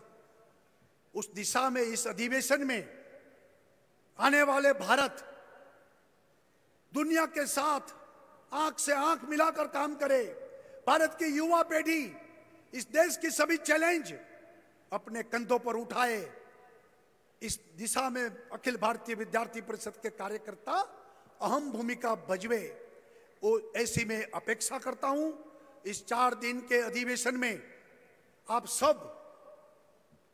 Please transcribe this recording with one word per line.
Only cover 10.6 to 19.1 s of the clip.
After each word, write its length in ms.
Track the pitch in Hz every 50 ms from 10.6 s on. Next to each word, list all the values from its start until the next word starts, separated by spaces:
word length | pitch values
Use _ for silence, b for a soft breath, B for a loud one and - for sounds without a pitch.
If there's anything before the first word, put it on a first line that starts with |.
| B B B B B
भारत 280 | 247 294 320 320 311 320 -
की 60 | 330
युवा 360 | 311 277 302 320 330 339 330 330
पीढ़ी 520 | 339 320 311 302 311 320 311 262 185 - - - - - - - - - - - - -
इस 140 | 254 -
देश 300 | - - 311 349 320 -
की 120 | - 330 311
सभी 280 | - 294 294 302 330
चैलेंज 560 | 320 - 302 302 311 330 339 349 320 220 170 147 - - - - - - - - - - _ _ _ _ -
अपने 320 | 196 208 - 226 226 233 214
कंधों 360 | - 233 240 233 185 247 240
पर 160 | 240 240 220
उठाए, 440 | 233 233 - 190 233 247 240 226 208 165 127 - - - - - - - - - - _ _ _ _ _ _ _ _ _ _ _ -
इस 180 | 220 208 - - - - 160
दिशा 320 | 165 233 220 - 254 269 262
में 140 | 240 254 240
अखिल 520 | 226 190 - - - 202 214 - 254 247
भारतीय 380 | 185 214 220 226 226 - 233